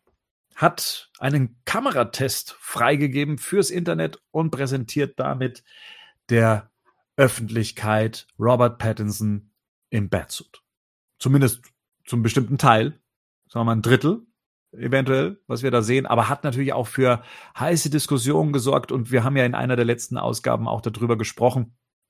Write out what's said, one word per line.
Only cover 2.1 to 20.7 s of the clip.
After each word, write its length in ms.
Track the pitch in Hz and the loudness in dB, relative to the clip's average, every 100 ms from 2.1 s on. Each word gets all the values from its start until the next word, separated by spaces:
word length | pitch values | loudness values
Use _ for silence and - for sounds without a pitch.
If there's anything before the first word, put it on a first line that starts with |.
| - 135 - - - | -2 -4 -4 -8 -16
freigegeben 800 | - - 120 147 143 131 147 147 | -12 0 2 2 0 -2 -4 -6
fürs 320 | - 202 185 | -2 0 0
Internet 520 | 180 170 160 160 - _ | -2 -4 -2 -4 -6 _
und 180 | 156 165 | -4 -2
präsentiert 680 | 131 139 135 113 147 139 - | -2 -4 -4 -4 -4 -4 -4
damit 460 | 135 135 127 - _ - - - - _ - | -4 -2 -4 -6 _ -20 -20 -20 -20 _ 0
der 420 | 117 113 107 - _ _ _ _ - | 4 4 2 -4 _ _ _ _ 2
Öffentlichkeit 1120 | 131 - 110 113 110 - 107 110 110 - - - | 2 2 -4 -4 -4 -4 0 0 0 -4 -18 -2
Robert 400 | 113 123 120 117 | 2 4 2 2
Pattinson 720 | 110 110 104 101 107 101 101 _ _ _ _ | -4 -2 -4 -2 -2 -4 -8 _ _ _ _
im 200 | 113 98 | -4 -2
Batsuit. 520 | 95 - - - - _ _ _ _ _ _ | -4 -4 -14 -16 -20 _ _ _ _ _ _
Zumindest 440 | 131 139 131 - _ _ _ _ - | 2 4 4 0 _ _ _ _ -6
zum 160 | 120 | -2
bestimmten 340 | 110 135 117 135 | 0 0 0 2
Teil, 440 | 139 110 123 - _ _ _ _ _ | 4 6 2 -6 _ _ _ _ _
sagen 120 | 117 | -2
wir 40 | |
mal 80 | 117 113 | 0 0
ein 60 | |
Drittel 440 | 117 127 147 226 - _ _ _ _ | 4 4 4 -2 -6 _ _ _ _
eventuell, 680 | - 123 135 131 131 160 202 - | -10 -2 0 2 0 0 -6 -10
was 140 | 120 | -6
wir 80 | 131 | 0
da 120 | 120 | 0
sehen, 240 | 107 131 127 | 2 0 2
aber 220 | 117 107 | 0 2
hat 160 | - | -2
natürlich 280 | 151 127 135 | -4 -4 -2
auch 140 | 131 113 | -4 -4
für 340 | - 127 117 - - - - | 0 2 2 -2 -20 -20 -6
heiße 320 | 143 170 151 | -2 0 0
Diskussionen 600 | 147 - 139 120 156 156 | -2 0 -2 2 2 2
gesorgt 400 | 143 120 139 - | 0 2 0 0
und 180 | 135 113 | -6 0
wir 120 | 123 | 0
haben 120 | 120 139 | 2 2
ja 80 | |
in 100 | 123 | 0
einer 220 | 117 127 123 | 0 -2 0
der 80 | |
letzten 320 | 117 120 - 123 | 0 0 -4 -4
Ausgaben 480 | 120 117 127 117 | -4 -4 -2 -2
auch 120 | 113 | -2